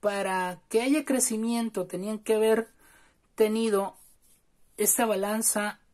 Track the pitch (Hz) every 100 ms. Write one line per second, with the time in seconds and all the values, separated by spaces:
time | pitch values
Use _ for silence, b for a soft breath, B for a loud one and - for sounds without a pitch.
0 | 208 196 190 185 180 180 _ 220 254 302
1 | 285 262 240 220 226 233 233 208 180 180
2 | 196 214 - 220 220 220 226 _ b b
3 | b b b - 214 220 226 196 196 -
4 | - _ _ _ _ _ _ - 208 -
5 | 233 196 202 220 220 214 208 - _